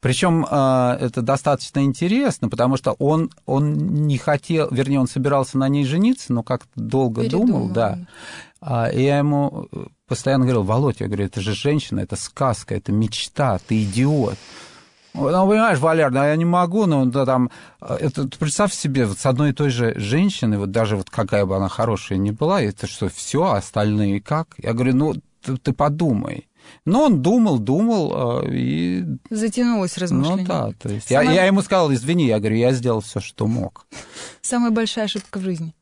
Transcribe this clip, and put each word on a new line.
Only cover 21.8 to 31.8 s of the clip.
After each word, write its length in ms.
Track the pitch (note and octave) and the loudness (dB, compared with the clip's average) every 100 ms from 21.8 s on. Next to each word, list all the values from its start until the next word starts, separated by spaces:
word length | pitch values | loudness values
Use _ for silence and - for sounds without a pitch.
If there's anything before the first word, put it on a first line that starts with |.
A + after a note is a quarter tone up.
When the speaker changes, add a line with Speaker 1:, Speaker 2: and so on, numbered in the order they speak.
| A#2 G#2 - G2 | -2 -2 -2 -2
Speaker 1:
ни 120 | G2+ | -2
была, 300 | G#2+ D3+ G3 | -2 0 0
это 260 | A2 G2 - | 0 -4 -10
что, 220 | - G2 | -6 -6
всё, 360 | - - C#3 | -6 -4 -2
а 120 | F3+ G#2 | 0 0
остальные 640 | - - G#2 G#2 G2+ G2+ | -2 -2 0 2 0 -2
как?» 280 | - D3+ D#3+ - | -2 -4 -4 -8
Я 160 | - | -4
говорю: 200 | A#2 B2+ | 0 2
«Ну, 200 | C3 D3+ D3+ - _ | 2 2 -2 -10 _
ты, 140 | - C3 | -8 -6
ты 160 | - | -4
подумай». 760 | - D3 D3+ E3+ G#2+ - - - _ - - | 0 0 2 0 0 -2 -8 -14 _ -20 -10
Но 200 | - G#3+ | 0 4
он 180 | D4+ F3+ | 4 4
думал, 360 | C#3 A#3+ A3 C3+ | 4 4 4 2
думал, 840 | G#2 C#3+ A3+ A3 D#3 G1+ A#2+ B2 | 2 2 2 2 0 -2 -2 -2
э, 80 | - | -2
и 500 | C3+ B2 D3+ F2+ - F3 B2+ - | -2 -2 0 0 -2 -4 -8 -6
Speaker 2:
Затянулось 680 | A3 A3 A3+ A#3+ A3+ F3+ - | -4 -2 0 0 0 -2 -4
размышление. 480 | F3 C3 D3 F#3+ | -2 0 0 0
Speaker 1:
Ну 40 | F#3 | -2
да, 240 | E3+ A2+ G2 | -2 -4 -6
то 120 | A#2 | -8
есть 200 | G#2 - | -8 0
я, 100 | C3 | 2
Speaker 2:
Самая 160 | D3+ E3 | 4 4
Speaker 1:
я 80 | F#3 | 4
ему 160 | G3 | 4
сказал: 280 | G3 F#3+ | 2 2